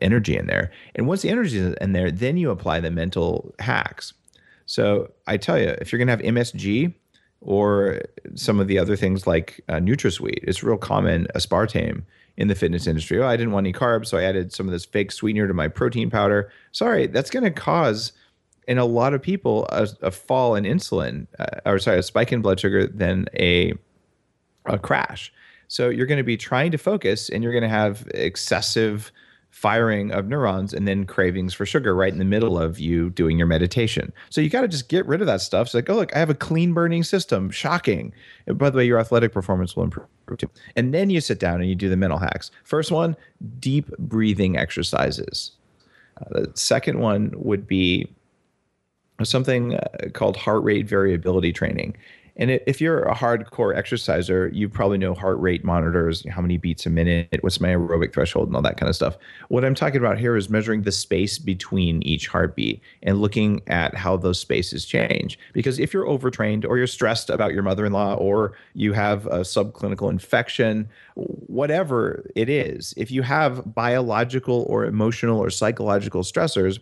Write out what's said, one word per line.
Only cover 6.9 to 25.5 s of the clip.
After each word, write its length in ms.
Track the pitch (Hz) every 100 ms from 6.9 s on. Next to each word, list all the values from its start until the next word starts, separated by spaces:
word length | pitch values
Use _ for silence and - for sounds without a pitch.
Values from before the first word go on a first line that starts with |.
| - _ _ _ _
or 600 | 98 98 104 101 98 - - - -
some 240 | - - 101
of 80 | 98
the 120 | 95
other 160 | 92 98
things 280 | 95 95
like, 360 | 92 82 80 - -
uh, 60 |
NutraSweet, 640 | 80 90 143 110 - - -
it's 220 | - -
real 140 | 113 110
common, 500 | - 101 90 85 - -
aspartame, 640 | - 87 113 - - - - _ _ -
in 100 | 104
the 80 |
fitness 320 | 95 85 85 87
industry. 340 | 78 - 90
"Oh, 60 | 127
I 100 | 117
didn't 140 | 117
want 160 | 101 98
any 60 |
carbs, 340 | 87 123 113 -
so 100 | 85
I 60 |
added 300 | 92 95 92
some 160 | - 95
of 40 |
this 120 | 87
fake 260 | - 104 98
sweetener 380 | - 110 107 98
to 60 |
my 120 | 87 78
protein 420 | - 123 120 113
powder." 440 | 110 104 104 101 - _
Sorry, 380 | - 233 202 123
that's 220 | 123 -
gonna 200 | 262 220
cause, 600 | 151 - 170 139 107 120 - _ _ _ _ -
in 100 | 127
a 60 |
lot 280 | 120 117 127
of 80 | 139
people, 460 | 175 196 117 110 -
a, 180 | 82 110 -
a 100 | 95
fall 420 | - - 131 123
in 80 | 104
insulin, 640 | 101 170 - 90 65 67 - -
uh, 60 | - - 101
or 140 | 98
sorry, 180 | 117 90
a 40 |
spike 280 | - 107 117
in 80 | 123
blood 200 | 104 95
sugar, 260 | 98 98 95
then 400 | 104 90 92 -
a, 400 | - 87 90 87 82 - _ _ _ _ _ _ _ -
a 120 | 104
crash. 540 | - - - - - - -